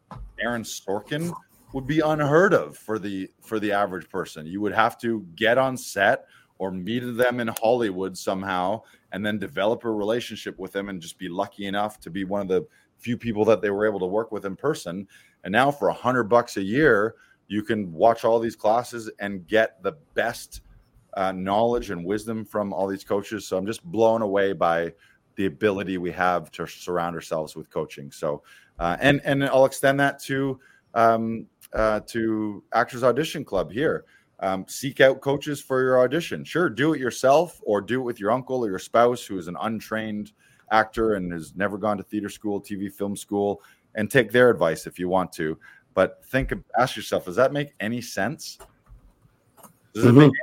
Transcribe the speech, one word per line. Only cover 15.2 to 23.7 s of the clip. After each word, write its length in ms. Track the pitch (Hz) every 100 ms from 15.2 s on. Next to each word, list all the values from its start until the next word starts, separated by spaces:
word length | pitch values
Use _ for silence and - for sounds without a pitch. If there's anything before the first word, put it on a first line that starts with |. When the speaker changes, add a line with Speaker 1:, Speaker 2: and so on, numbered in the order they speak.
| _ _
Speaker 1:
And 80 | 92
now 180 | 107 139
for 200 | 143 92
a 40 |
hundred 300 | 80 120 127
bucks 320 | 104 120 117 104
a 80 |
year, 520 | 95 123 151 107 110 - _ _ -
you 140 | 104
can 300 | 104 110 92
watch 320 | 80 110 113
all 160 | 117 117
these 160 | 113 107
classes 560 | 107 117 120 120 110 -
and 260 | 101 98 80
get 360 | 107 113 _
the 100 | 98 82 _
best, 480 | - 110 - - - - - _ _ _ 98
uh, 160 | 95
knowledge 580 | 92 92 104 117 120 101
and 140 | 87 85
wisdom 400 | 104 113 110 107
from 260 | 107 101
all 160 | 80 98
these 160 | 98
coaches. 420 | - 101 98 104 -
So 120 | 92
I'm 80 |
just 180 | 95